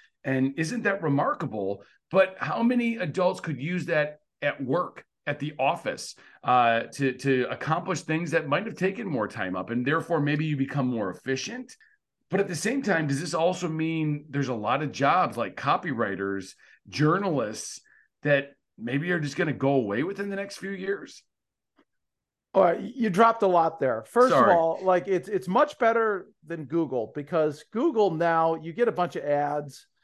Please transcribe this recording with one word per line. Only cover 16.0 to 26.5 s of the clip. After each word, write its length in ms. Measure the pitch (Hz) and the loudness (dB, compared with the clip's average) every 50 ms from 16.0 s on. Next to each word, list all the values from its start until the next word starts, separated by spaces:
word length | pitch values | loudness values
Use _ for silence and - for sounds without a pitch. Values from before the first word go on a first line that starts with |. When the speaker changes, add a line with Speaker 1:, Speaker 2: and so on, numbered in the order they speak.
| 113 101 98 92 98 98 98 98 95 - - _ _ - - _ _ - | -2 -2 -2 -2 -2 -2 -4 -4 -6 -10 -16 _ _ -20 -20 _ _ -10
Speaker 1:
journalists 920 | 95 90 147 151 170 190 208 196 160 139 113 104 110 - - - - - _ _ _ _ _ _ _ _ - | -2 2 2 2 2 2 0 0 -2 -2 -2 -4 -6 -10 -12 -12 -14 -16 _ _ _ _ _ _ _ _ 0
that 300 | 147 143 139 139 - - _ _ _ _ | 2 2 2 2 -2 -12 _ _ _ _
maybe 340 | - 110 117 127 143 160 175 180 | -10 -8 -4 -2 -2 0 0 0
are 80 | 170 | 0
just 160 | 151 143 139 | -2 -4 -2
gonna 160 | - 175 160 127 | -2 -2 -2 -2
go 220 | 107 135 135 139 | 0 2 2 4
away 280 | 135 120 101 101 113 147 | 4 2 2 0 -2 -2
within 280 | 180 202 202 202 202 | -2 -4 -6 -6 -6
the 60 | 196 | -6
next 200 | 196 202 196 - | -6 -8 -8 -10
few 140 | - 180 196 | -12 -10 -8
years? 520 | 196 185 190 196 202 - 156 - - - _ _ _ _ _ _ _ _ _ _ _ _ _ _ _ _ _ _ _ _ _ _ _ _ _ _ - | -8 -6 -4 -4 -4 -4 -6 -14 -20 -20 _ _ _ _ _ _ _ _ _ _ _ _ _ _ _ _ _ _ _ _ _ _ _ _ _ _ 4
Speaker 2:
All 80 | 190 190 | 4 6
right, 160 | 175 170 - | 4 4 0
you 280 | 190 196 - 277 233 220 | -4 -8 -4 -2 -2 0
dropped 340 | 170 180 226 226 226 226 208 | 4 6 6 6 6 4 2
a 40 | |
lot 340 | 190 180 170 165 165 - - | 4 6 6 4 4 2 0
there. 240 | 143 131 117 110 113 | 0 0 0 0 -4
First 220 | - - 233 247 262 | -2 4 6 6 6
Speaker 1:
Sorry. 240 | 262 269 247 214 180 | 8 8 8 8 8
Speaker 2:
of 60 | 170 | 6
all, 200 | 165 165 165 - 190 | 4 2 0 0 2
like, 260 | 185 185 180 180 196 | 2 2 2 2 0
it's, 180 | 190 175 - | -2 -2 -2
it's 220 | 196 214 185 - 175 | -2 -4 -4 -2 2
much 300 | 185 240 294 294 - - | 4 4 4 2 2 0
better 480 | 247 226 226 233 226 220 208 185 - - _ _ _ | 2 2 2 2 2 0 0 -2 -6 -12 _ _ _
than 200 | 151 | -10